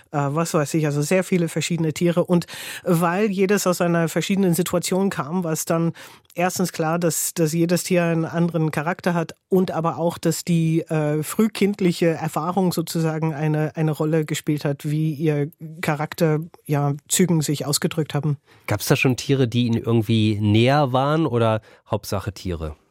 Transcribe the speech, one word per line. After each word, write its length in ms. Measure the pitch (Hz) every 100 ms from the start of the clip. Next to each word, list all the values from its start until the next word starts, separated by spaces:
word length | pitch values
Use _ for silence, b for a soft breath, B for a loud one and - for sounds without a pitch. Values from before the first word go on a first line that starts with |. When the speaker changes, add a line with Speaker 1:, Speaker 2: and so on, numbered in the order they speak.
| B
Speaker 1:
was 420 | 147 139 151 165
weiß 200 | 165 143 165
ich, 100 | 151
also 160 | 143
sehr 240 | 147 185 180
viele 240 | 180 165
verschiedene 440 | 165 - 165 160
Tiere. 300 | - 175 170
Und 240 | 170 175 - B B B
weil 460 | - 165 175 180 220
jedes 380 | 190 190 202 185
aus 140 | 175
einer 260 | 175 170 165
verschiedenen 460 | 170 - 196 190
Situation 560 | 165 175 175 - 185 196
kam, 340 | - 143 185
was 220 | 170 160 -
dann 260 | 165 165 B B B _
erstens 380 | - 180 - 175
klar, 280 | - 156 175
dass, 340 | 170 - -
dass 180 | - 156
jedes 320 | 165 170 175
Tier 220 | - 175 170
einen 200 | 165 156
anderen 460 | 165 170 160 156
Charakter 420 | 156 151 185 185
hat 220 | 170 165 - _
und 220 | 185 185
aber 260 | 165 165 127
auch, 200 | 170 -
dass 280 | 170 165 -
die, 360 | 165 165 160
äh, 400 | - 156 151 151
frühkindliche 880 | 151 - 214 - 202 208 185 - 170
Erfahrung 600 | 160 160 160 165 180 185
sozusagen 640 | 170 165 170 160 156 160
eine, 420 | 143 156 151 151 -
eine 160 | 156
Rolle 320 | 151 156 160
gespielt 400 | 156 147 - 151 151
hat, 240 | 147 151
wie 240 | 151 160
ihr 380 | 139 156 147 147 - 160 160
Charakter, 580 | - 147 156 - 165 151 165 - -
ja, 280 | 143 143 147 -
Zügen 340 | - 175 165
sich 240 | 147 143 131
ausgedrückt 480 | 147 170 - 143
haben. 240 | 147 151 139 b b -
Speaker 2:
Gab's 200 | 104 -
da 80 | 143
schon 220 | 135 120
Tiere, 300 | - 135 123
die 180 | 120 120
Ihnen 160 | 113
irgendwie 560 | 117 117 107 113 107 104
näher 540 | 107 107 120 147 135
waren 320 | 127 139 156 151
oder 340 | 117 113 110 b b _
Hauptsache 420 | 107 - 101 101
Tiere? 440 | - 92 82 80 76 _